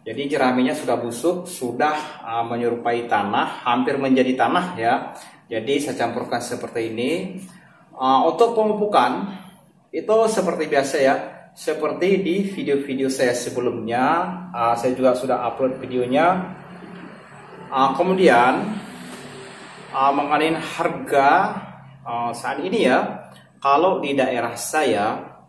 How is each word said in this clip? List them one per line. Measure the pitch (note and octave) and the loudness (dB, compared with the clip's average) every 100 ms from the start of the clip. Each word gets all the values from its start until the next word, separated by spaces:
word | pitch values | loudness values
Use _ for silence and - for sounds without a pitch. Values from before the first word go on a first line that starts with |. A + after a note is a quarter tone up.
Jadi | A2 A2 | -10 -8
jeraminya | C#3 C#3+ B2+ B2 B2+ | -4 0 2 2 0
sudah | - B2+ A#2+ | 0 -2 -2
busuk, | A#2+ A#2 E3 F3+ | -2 -2 -2 -2
sudah, | - - A#2+ A#2+ D3+ D#3 D3+ - | -6 -8 -6 0 0 0 -6 -12
uh, | A2+ A#2 | -6 -4
menyerupai | A#2+ A#2+ A#2+ A#2 A#2+ A#2+ | -2 -2 -2 0 -2 -2
tanah, | A#2+ G#2+ G2+ A#2+ E3 - B2 | 0 -2 0 0 -2 -4 0
hampir | A#2+ B2+ C#3 | 0 0 0
menjadi | C3+ C3 B2+ | 2 4 4
tanah | B2+ A#2 F3+ F3+ A2+ | 2 2 2 0 -2
ya. | A#2 C3 - - - - | 0 0 -4 -14 -20 -20
Jadi | _ A2 G#2+ C#3 | _ -6 0 -2
saya | C#3+ | -2
campurkan | B2+ A#2 B2 A#2 A#2+ | -2 -4 -4 -4 -4
seperti | - - A2+ A#2+ A2 | -4 -8 -6 -4 -4
ini. | A2 B2+ F3 F#3+ - - - - _ _ | -2 -2 -2 -6 -12 -16 -20 -20 _ _
Uh, | - C3 C3+ D#3+ | -2 2 4 4
untuk | E3 A#3 A3+ | 4 4 4
pemupukan | G#3+ G#3 G#3 C#3+ B2 - G3+ - - - _ _ _ | 2 2 2 4 4 0 -6 -10 -18 -20 _ _ _
itu | D#3+ E3+ A3 | -8 2 2
seperti | A3 F#3+ F3+ D#3 | 4 2 0 -2
biasa | D3+ C#3+ C3+ D3+ | 0 0 0 2
ya, | C3 C3+ - - - | 2 2 -4 -14 -20
seperti | - - D3+ D3+ - F3+ F#3+ | -8 -6 -2 -4 0 2 2
di | - F#3+ G3+ | 2 0 -2
video-video | - C#3 C#3 C3+ C3 C3 | -4 -2 -2 -2 -2 -2
saya | C3 B2+ - | 2 0 0
sebelumnya, | - B2 A#2+ A2+ A2 A#2+ C3+ E3 F#3 - - | -4 -2 -2 -2 -2 0 2 2 -2 -6 -8
uh, | A#2+ A#2 | -2 0
saya | A#2 C3 B2+ | 2 0 2
juga | B2+ | 2
sudah | B2 C3 A#2+ A#2+ | 2 0 -2 -2
upload | - C3 - | 0 -2 -2
videonya. | A#2 B2 B2 C#3 E3+ F#3 F3+ - - - - - - - - - - - - | -4 -4 0 2 2 2 -4 -12 -18 -18 -18 -18 -18 -20 -20 -20 -20 -18 -4
Uh, | C3 C3+ | 2 2
kemudian, | C#3+ F3+ F#3+ E3+ A#2+ B2 F3+ G#3 - - - - - - - - - - - - | 2 0 6 6 6 4 2 -4 -8 -12 -16 -16 -16 -16 -16 -18 -18 -18 -20 -8
uh, | C#3 C#3 C#3+ | 2 2 2
mengenai | C#3+ D3 D#3+ D#3+ | 0 2 2 0
harga, | - - E3+ C3+ B2+ C#3 C3+ E3+ G#3 G#3 - - - - | -6 -4 -2 -2 0 4 6 4 2 -4 -12 -18 -20 -16
uh, | A#2+ A#2 A#2+ | -8 -4 -4
saat | A#2 B2 C#3+ | -4 -6 -4
ini | - A3+ C3+ | -2 2 4
ya, | D3+ - - - - - _ | 4 0 -8 -16 -20 -20 _
kalau | C#3 C#3+ F#3 F#3 | 4 6 6 2
di | D3 | 0
daerah | C3+ C3 B2 A#2 | 2 2 0 -4
saya | A#2 - D#3 C#3 G#2 G#2 C3+ - - | -4 -2 0 2 2 0 -2 -10 -20